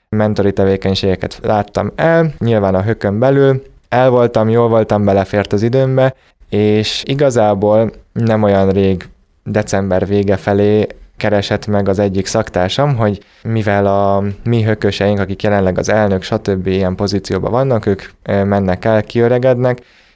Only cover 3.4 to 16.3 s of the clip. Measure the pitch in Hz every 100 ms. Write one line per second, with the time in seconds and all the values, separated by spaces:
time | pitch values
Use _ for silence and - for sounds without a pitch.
3.4 | 135 131 - - _ 120 131 123 120 113
4.4 | 110 117 117 113 107 104 101 98 95 104
5.4 | 98 104 117 131 131 131 131 - _ _
6.4 | - 104 104 107 107 - - 139 143 117
7.4 | 107 98 104 107 110 - - - 113 107
8.4 | 104 98 98 95 98 90 - - _ _
9.4 | - 107 104 98 98 92 92 101 101 95
10.4 | - 101 104 107 101 - - - 107 101
11.4 | - 104 - 104 98 95 101 95 95 113
12.4 | - 92 92 - 143 120 107 98 - _
13.4 | 113 113 107 101 101 98 101 98 101 101
14.4 | 117 117 110 107 101 - 101 101 92 95
15.4 | 107 101 95 90 90 107 104 95 -